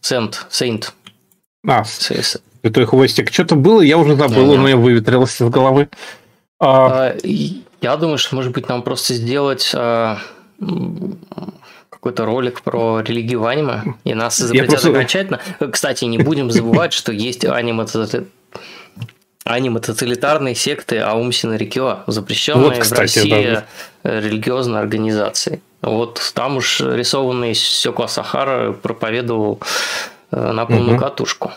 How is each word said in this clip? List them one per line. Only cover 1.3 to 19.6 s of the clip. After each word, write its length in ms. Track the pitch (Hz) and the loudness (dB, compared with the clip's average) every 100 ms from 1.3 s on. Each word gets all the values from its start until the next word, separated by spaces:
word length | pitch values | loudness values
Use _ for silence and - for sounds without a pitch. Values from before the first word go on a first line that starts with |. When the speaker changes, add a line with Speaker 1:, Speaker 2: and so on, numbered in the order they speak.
| _ _ _ - | _ _ _ 2
Speaker 2:
А, 160 | 123 | 2
Speaker 1:
С-, 260 | 110 - - | 2 -6 -4
с- 300 | - - - _ _ | -2 -2 -4 _ _
Speaker 2:
Святой 240 | 117 110 113 | 0 2 4
Хвостик. 440 | 131 135 - 104 | 6 6 4 0
Че-то 240 | - 175 | 0 2
было, 280 | 156 143 220 | 4 6 8
я 160 | 156 156 | 8 6
уже 180 | 151 143 | 6 4
забыл, 300 | 143 120 135 | 4 6 6
Speaker 1:
Да, 60 | |
да. 60 | 139 | 6
Speaker 2:
у 40 | 135 | 6
меня 100 | 131 | 6
выветрилось 640 | 123 120 110 123 123 - | 6 4 4 2 2 2
из 80 | 117 | 2
головы. 380 | 131 131 135 143 - - - _ _ _ _ | 4 4 4 2 -4 -20 -20 _ _ _ _
А, 520 | 147 131 131 131 131 | 4 6 6 4 0
Speaker 1:
А, 60 | - | -2
и 400 | - - 147 190 - _ | -4 -2 -4 -8 -16 _
я 140 | 120 151 | -2 0
думаю, 200 | 165 143 | 0 0
что, 160 | - | -2
может 180 | 131 127 | -2 -4
быть, 160 | 123 127 | -6 -4
нам 140 | 123 | -4
просто 300 | 120 131 - | -4 -4 -4
сделать, 560 | 123 113 135 143 131 - | -4 -2 0 0 -2 -2
а, 440 | 139 120 117 113 107 - - _ _ | -2 0 0 0 -4 -10 -20 _ _
м, 580 | 202 - 175 170 185 214 - - 202 - - - _ | -6 -4 -6 -6 -10 -10 -14 -14 -14 -16 -20 -20 _
какой-то 340 | - 127 123 | -8 -6 -4
ролик 380 | 110 123 123 120 | -2 -2 -4 -6
про 380 | - 120 113 113 | -6 -2 0 0
религию 400 | 110 117 113 120 | -2 -4 -4 -2
в 40 | 110 | -2
аниме, 480 | 135 147 107 107 117 | -2 -2 -4 -6 -6
и 100 | - | -4
нас 260 | 113 117 - | -2 -2 -2
Speaker 2:
Я 60 | 123 | 0
Speaker 1:
запретят 220 | 127 131 | 2 4
Speaker 2:
просто 180 | 147 170 | 4 4
Speaker 1:
окончательно. 500 | 135 123 185 196 139 - 180 143 | 2 2 -2 -2 -6 -8 -8 -4
Кстати, 360 | - 147 127 120 | -4 -4 -4 -4
не 120 | 113 | 0
будем 320 | 131 151 127 | 2 2 0
забывать, 440 | 113 113 120 170 | 0 2 2 2
что 180 | - - | -2 -4
есть 320 | 107 117 - | -4 -4 -2
аниме-тотали-, 840 | - 127 117 113 110 110 107 123 - _ _ - - - - - - _ _ _ | -2 0 -2 -2 -2 -2 -2 -4 -6 _ _ -20 -20 -20 -20 -18 -18 _ _ _
аниме-тоталитарные 1120 | - 120 | -4 -2